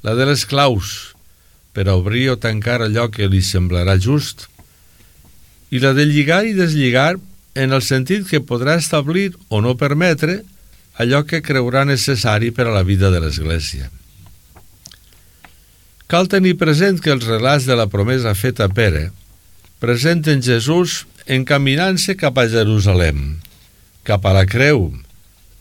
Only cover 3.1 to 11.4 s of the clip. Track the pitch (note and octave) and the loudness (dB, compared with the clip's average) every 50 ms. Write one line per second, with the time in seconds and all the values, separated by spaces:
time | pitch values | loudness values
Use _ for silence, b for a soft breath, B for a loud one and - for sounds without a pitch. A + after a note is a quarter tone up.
3.1 | G#2 A2+ G#2 F#2+ G2 G2 F#2+ F#2+ - F#2 F2+ F2+ F2+ F2 F2 F#2+ G2 F#2 F#2 A#2+ | -2 -2 0 2 2 2 0 0 -2 -2 0 0 0 0 2 2 2 2 2 2
4.1 | C#3+ D3 D3 - - - - - _ - b b b b b b b b b b | 0 0 -2 -4 -12 -16 -20 -20 _ -20 b b b b b b b b b b
5.1 | b b b b b - - - _ _ - - C3+ B2+ C3 C3+ C3+ C#3 D3 D3+ | b b b b b -20 -20 -20 _ _ -12 -6 -4 0 2 2 2 4 2 2
6.1 | D3 D3 C#3+ C#3+ E3 F#3+ G#3+ A3+ G#3 F#3 F3+ E3 D#3 D3 C3+ B2 A#2+ B2+ C#3 D#3+ | 2 2 2 2 0 0 0 0 0 0 -2 0 0 0 2 2 2 2 2 2
7.1 | F#3 F#3+ - - - - _ _ - C3 C3+ C3 C3+ C3 A2+ - C#3 C3 B2+ C3 | -2 -4 -10 -20 -20 -20 _ _ -6 -4 -2 0 0 -2 0 0 -2 -2 0 -2
8.1 | F#3+ G#3+ F#3+ F#3+ - D#3 D#3 - B2 A#2 B2+ C#3 D#3+ E3+ D3+ - - D3+ C#3 C#3+ | -2 -4 -2 -2 -2 -4 -2 -2 -4 -2 0 0 0 0 -2 -2 -2 -2 -2 -2
9.1 | E3+ F#3+ G3 G3 F3+ - - - A2 G#2 G#2+ B2 B2+ A2+ D3 C#3 C#3+ D3+ F3 F3+ | -2 -2 -2 -4 -8 -12 -10 -4 -2 0 0 0 0 -2 -2 -2 0 0 2 0
10.1 | D#3+ C#3+ D#3 D#3 F#3 G3+ - - b b b b b b b b _ - A#2 A#2+ | 0 0 0 -2 -4 -6 -8 -16 b b b b b b b b _ -4 -2 0
11.1 | C3 C#3+ D3+ D3+ E3+ D#3+ | 2 0 0 -2 -6 -6